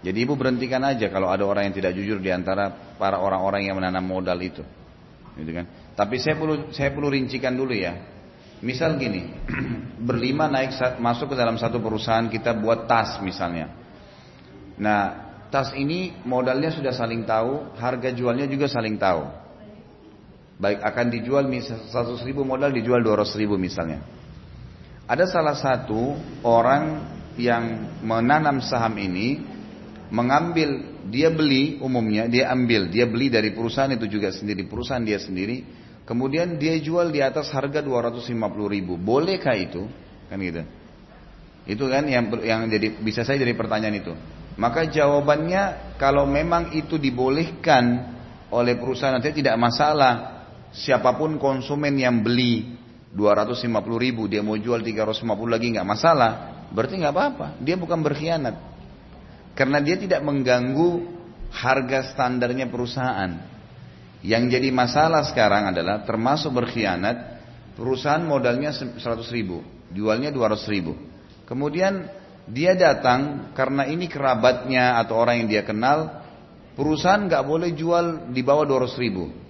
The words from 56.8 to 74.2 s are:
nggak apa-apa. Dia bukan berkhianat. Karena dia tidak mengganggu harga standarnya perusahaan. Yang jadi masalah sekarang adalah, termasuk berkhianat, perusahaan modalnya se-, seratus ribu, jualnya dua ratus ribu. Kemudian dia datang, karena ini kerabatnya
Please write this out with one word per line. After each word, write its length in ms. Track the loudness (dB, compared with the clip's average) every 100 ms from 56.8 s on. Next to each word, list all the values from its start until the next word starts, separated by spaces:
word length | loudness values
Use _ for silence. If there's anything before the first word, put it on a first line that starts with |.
| -2
nggak 160 | 0 0
apa-apa. 360 | 2 0 -2 -10 -6
Dia 160 | -2
bukan 240 | -2 -2 0
berkhianat. 560 | 0 -2 -2 -2 -2 -6 -14 -18 -20 -20 -20 -20 -20 -20 -18 -2
Karena 240 | 2 2
dia 160 | 2 0
tidak 240 | 0 0
mengganggu 880 | 0 0 4 4 2 2 2 2 -6 -12 -16 -14 -12
harga 640 | -4 2 2 2 0 -2
standarnya 560 | -2 0 2 0 0 -4
perusahaan. 640 | -4 -4 -2 -2 -2 -4 -4 -12 -18 -20 -20 -20 -20 -20 -14
Yang 220 | 0 2 4 2
jadi 80 | 2
masalah 560 | 2 2 4 4 4 2
sekarang 480 | 4 6 6 2
adalah, 320 | 0 0 -2 -2
termasuk 480 | 0 2 0 0
berkhianat, 880 | 0 0 0 0 0 0 -2 -8 -16 -18 -20 -20
perusahaan 480 | -8 -4 -2 0 0
modalnya 480 | 2 2 2 0 -2
se-, 240 | -4 -8 -8
seratus 240 | -4 -4 -4
ribu, 320 | -4 -4 -6 -10 -20 -12
jualnya 400 | -4 0 2 0
dua 240 | 0 2
ratus 160 | 2 -2
ribu. 240 | -2 -2 -8 -12 -20 -20 -20 -10
Kemudian 560 | -4 -2 0 0 0 -8 -14 -20 -20 -10
dia 320 | 0 4 6
datang, 720 | 6 6 4 4 2 -4 -8 -2
karena 320 | 0 2 0
ini 160 | -2 -4
kerabatnya 960 | 0